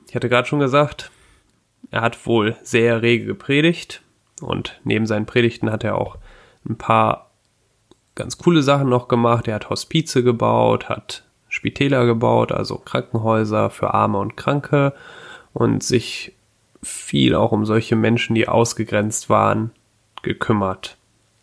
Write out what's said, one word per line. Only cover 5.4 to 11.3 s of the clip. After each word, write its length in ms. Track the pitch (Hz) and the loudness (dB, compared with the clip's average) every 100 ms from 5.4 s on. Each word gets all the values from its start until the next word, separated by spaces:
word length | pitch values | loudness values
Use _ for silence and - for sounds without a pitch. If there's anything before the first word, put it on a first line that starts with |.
| 117 - 110 | 0 0 -4
hat 120 | 107 | -4
er 120 | 107 101 | -4 -4
auch 200 | - - - - - _ - | -4 -8 -20 -20 -20 _ -12
ein 100 | 113 | -8
paar 540 | - 113 110 - - _ _ _ _ _ _ _ _ - | 0 2 2 -2 -8 _ _ _ _ _ _ _ _ -12
ganz 220 | - - | -10 -2
coole 240 | - 165 | 2 4
Sachen 280 | 135 139 139 | 4 2 2
noch 180 | 123 - | 0 2
gemacht. 400 | 120 117 117 117 | 2 4 2 0
Er 80 | 104 | -6
hat 140 | - | -6
Hospize 540 | - - 165 160 - | -8 -2 -2 0 2
gebaut, 640 | 120 117 117 117 117 113 - | 2 2 2 2 2 0 -2
hat 340 | - - - - | -10 -10 -16 -18